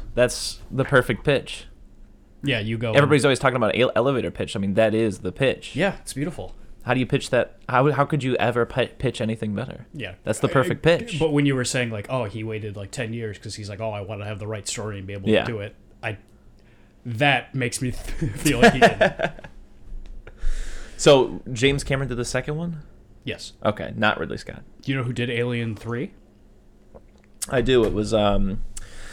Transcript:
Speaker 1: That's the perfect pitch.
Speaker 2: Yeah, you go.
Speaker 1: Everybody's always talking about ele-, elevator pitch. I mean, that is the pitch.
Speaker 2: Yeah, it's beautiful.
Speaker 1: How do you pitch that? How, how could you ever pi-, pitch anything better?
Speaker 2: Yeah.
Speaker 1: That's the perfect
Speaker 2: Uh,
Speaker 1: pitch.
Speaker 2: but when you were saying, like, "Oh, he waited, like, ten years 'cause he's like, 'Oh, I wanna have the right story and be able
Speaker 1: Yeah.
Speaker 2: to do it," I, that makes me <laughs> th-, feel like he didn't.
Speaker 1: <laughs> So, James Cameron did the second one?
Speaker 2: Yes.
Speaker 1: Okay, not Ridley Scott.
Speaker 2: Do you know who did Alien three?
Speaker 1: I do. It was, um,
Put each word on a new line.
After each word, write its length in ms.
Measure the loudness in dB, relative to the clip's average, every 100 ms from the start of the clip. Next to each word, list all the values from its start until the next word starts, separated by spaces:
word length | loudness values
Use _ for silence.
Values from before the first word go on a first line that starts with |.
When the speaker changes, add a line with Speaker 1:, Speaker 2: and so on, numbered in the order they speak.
| -6 2
Speaker 1:
That's 460 | 2 2 -8 -10 -8
the 140 | -2 4
perfect 400 | 4 4 0 0
pitch. 400 | 0 -2 -12 -14 -20 -20 -20 -20 -20 -20 -8
Speaker 2:
Yeah, 200 | -2 -2
you 160 | -2 -2
go. 160 | 2
Speaker 1:
Everybody's 320 | 4 6 6 6
always 120 | 4
talking 200 | 2 2
about 200 | 2 4
ele-, 140 | 4 4
elevator 340 | 2 2 -2
pitch. 240 | -4 -6 -2
I 40 |
mean, 160 | 0 4
that 200 | 4 4
is 240 | 0 0
the 140 | -6
pitch. 420 | 0 0 0 -6 -2
Speaker 2:
Yeah, 220 | -2 -2
it's 140 | -10
beautiful. 420 | -6 -6 -6 -12 -14 -16 -14
Speaker 1:
How 100 | -2
do 80 | 0
you 40 | 2
pitch 260 | 0 0
that? 260 | 0 0 -6 -2
How, 240 | 2 4
how 140 | 2 0
could 180 | 0
you 140 | 0 0
ever 280 | 2 2 0
pi-, 200 | 0 -4
pitch 340 | -2 -4 -2
anything 340 | -4 -2 -4 -4
better? 320 | -6 -10 -14
Speaker 2:
Yeah. 200 | -12 -12 -10
Speaker 1:
That's 160 | -4 0
the 80 | 2
perfect 400 | 2 2 2 4
Speaker 2:
Uh, 120 | 2
Speaker 1:
pitch. 200 | 0 -2
Speaker 2:
but 140 | 2
when 120 | 2 2
you 80 |
were 120 | 2 0
saying, 240 | -2 -2
like, 180 | -4 -4
"Oh, 140 | -4
he 220 | -4 -6 -6
waited, 320 | -6 -8 -10
like, 140 | -10
ten 200 | -8 -6
years 260 | -6 -6 -8
'cause 180 | -12 -10
he's 120 | -10
like, 140 | -6
'Oh, 100 | -6
I 80 | -6
wanna 240 | -8 -8
have 160 | -8 -8
the 80 | -6
right 180 | -8 -6
story 340 | -6 -6 -8
and 60 | -8
be 60 |
able 160 | -6 2
Speaker 1:
Yeah. 160 | 2
Speaker 2:
to 80 | 2
do 80 | -4
it," 160 | -8 -14 -20 -10
I, 160 | -8 -8 -14 -20 -20 -20 -20 -20 -20 -16 -10
that 480 | 0 2 2 0
makes 280 | -4 -4 -2
me 100 | -4
<laughs> 0 |
th-, 400 | -4 -6 -4 -4 0
feel 240 | 0 6
like 100 | 6
he 80 | 8
didn't. 340 | 6 6 2 2
Speaker 1:
<laughs> 40 | -4 -4 -16 -18 -20 -20 -12 -12 -10 -14 -16 0 2 2 -2 -8 -10 2
So, 460 | 8 8 6 -2 -8
James 320 | 0 2 2
Cameron 240 | -2 -2 -2
did 80 | -4
the 80 |
second 320 | -2 -4 -4 -6
one? 280 | -6 -8 -12 -20 -20 -14 -10
Speaker 2:
Yes. 260 | -10 -12 -4 -2
Speaker 1:
Okay, 260 | -2 -6 0
not 240 | 2 2
Ridley 160 | -4 -6
Scott. 260 | -10 -14 -18 -14
Speaker 2:
Do 80 | -4
you 40 | -4
know 60 |
who 80 | -2
did 180 | -2 -2
Alien 460 | 0 0 0 -4 -6
three? 380 | -6 -6 -6 -10 -20 _ -20 -20 -20 -20 -20 -20 -20 -20 -20 -12 -2
Speaker 1:
I 100 | 0
do. 240 | 4 4
It 80 | 4
was, 220 | 2 2
um, 480 | 2 4 4 2 0 -6 -8 -14 -14 -14